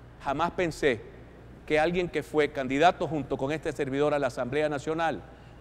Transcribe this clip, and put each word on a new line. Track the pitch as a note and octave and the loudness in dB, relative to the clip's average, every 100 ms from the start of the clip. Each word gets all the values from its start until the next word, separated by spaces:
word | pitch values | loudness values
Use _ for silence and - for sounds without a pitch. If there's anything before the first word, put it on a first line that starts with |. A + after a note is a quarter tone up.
| - - | -20 -10
Jamás | - C#3 E3+ | -4 0 0
pensé | F3 F3 - D3+ A2 - - - - - - - | 0 -2 2 2 2 -4 -18 -20 -20 -20 -14 0
que | D3+ | 2
alguien | D#3+ F3+ F3 | 4 2 0
que | D#3 | -2
fue | C3+ D3+ D3 | -2 2 2
candidato | C#3 B2+ C3+ E3+ F#3 D#3+ | 2 0 6 6 6 -2
junto | D#3 B2+ C#3 | -2 -2 -2
con | C3+ | -2
este | D#3 E3 | -2 -4
servidor | C#3+ C#3 C#3 D3 | -4 -2 2 2
a | D3 | 2
la | C3+ | 0
Asamblea | C3+ A#2+ C#3+ D3+ | -2 -2 0 0
Nacional, | C#3+ D#3 D#3+ E3 A2+ - - - - | 0 -4 0 0 -2 -8 -20 -20 -20